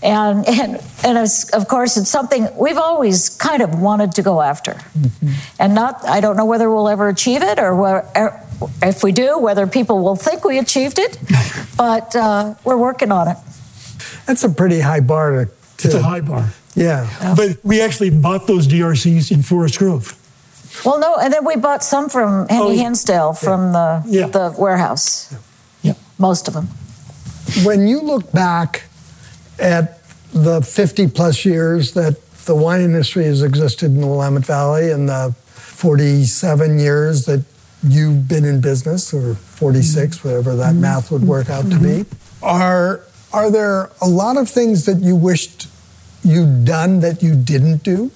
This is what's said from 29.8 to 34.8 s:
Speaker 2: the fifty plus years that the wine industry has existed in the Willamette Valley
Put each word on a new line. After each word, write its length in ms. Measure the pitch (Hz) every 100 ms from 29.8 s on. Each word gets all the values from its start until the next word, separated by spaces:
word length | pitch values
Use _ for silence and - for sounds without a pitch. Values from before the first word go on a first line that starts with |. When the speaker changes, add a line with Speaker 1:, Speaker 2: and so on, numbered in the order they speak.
| 165 - - - -
Speaker 2:
the 300 | 160 156 165
fifty 440 | 135 - 202 - 185
plus 380 | 120 170 147 196
years 460 | 165 165 170 139
that 220 | 180 160 147 - - -
the 80 | 156
wine 260 | 160 180
industry 440 | 180 165 143 - 156
has 180 | 143
existed 420 | 143 139 151 120 165
in 100 | 135
the 60 | 143
Willamette 400 | 143 139 139 131
Valley 420 | 143 143 151